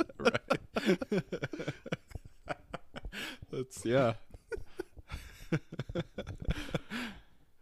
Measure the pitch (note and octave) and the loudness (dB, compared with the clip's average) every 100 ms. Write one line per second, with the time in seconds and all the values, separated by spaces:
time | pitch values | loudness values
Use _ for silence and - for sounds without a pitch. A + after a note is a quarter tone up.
0 | - - B3+ A3+ - - - A3 G#3 F3+ | 2 4 4 4 2 0 0 0 4 4
1 | - G3 - - C#3+ D#4 - - - - | 4 0 0 -4 -4 -4 -6 -6 -6 -8
2 | - - - - - - - - - - | -8 -12 -12 -12 -8 -8 -8 -12 -10 -10
3 | - - - C4 - C#3+ B2+ - A2 C3 | -8 -6 -8 -8 -6 -4 -4 -2 6 8
4 | A#2 A2 - - - - - - - - | 8 4 -6 -14 -8 -8 -6 -8 -10 -10
5 | - - - - - D3+ - - - E3+ | -10 -10 -10 -10 0 0 0 -8 -4 -4
6 | - - - - - - - - - A3+ | -4 -6 -6 -2 2 2 0 -4 -2 -4
7 | A#3 F#3 - - - - | -4 -8 -16 -20 -20 -20